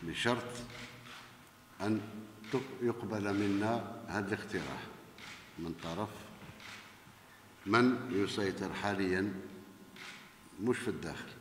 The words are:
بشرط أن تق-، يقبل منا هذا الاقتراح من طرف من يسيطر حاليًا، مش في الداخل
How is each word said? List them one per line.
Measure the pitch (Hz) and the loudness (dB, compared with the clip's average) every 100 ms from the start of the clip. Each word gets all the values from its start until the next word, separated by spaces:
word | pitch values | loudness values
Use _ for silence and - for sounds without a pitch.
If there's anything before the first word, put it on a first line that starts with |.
بشرط | 82 78 117 120 - - - - - - - - - - - - - - | -4 2 4 4 0 -6 -8 -10 -12 -12 -14 -14 -16 -18 -20 -20 -20 -4
أن | 101 107 104 - - - - | 2 2 2 -10 -12 -14 -2
تق-، | 131 123 - | -2 -2 0
يقبل | 120 113 101 107 101 | 0 2 0 0 2
منا | 101 104 98 107 117 104 - - | 4 4 4 4 2 0 -8 -4
هذا | 95 98 | -2 0
الاقتراح | 104 - 92 71 65 - - - - - - - - | -2 0 -2 -2 -6 -8 -12 -16 -16 -14 -14 -14 -6
من | 82 80 | -6 -4
طرف | 82 85 104 - - - - - - - - - - - - - - - 98 | -4 -2 -4 -6 -14 -16 -16 -14 -14 -14 -16 -18 -20 -20 -20 -20 -20 -10 4
من | 110 123 120 - | 8 8 6 2
يسيطر | 92 98 104 98 92 95 | 2 2 4 2 2 -2
حاليًا، | - 104 98 95 92 101 95 - - - - - - - - - - - - | 0 0 2 4 4 2 0 -8 -12 -16 -18 -18 -14 -14 -14 -16 -20 -20 -2
مش | 107 123 | 2 2
في | 117 | 2
الداخل | 82 80 73 - - | -2 -4 -6 -8 -12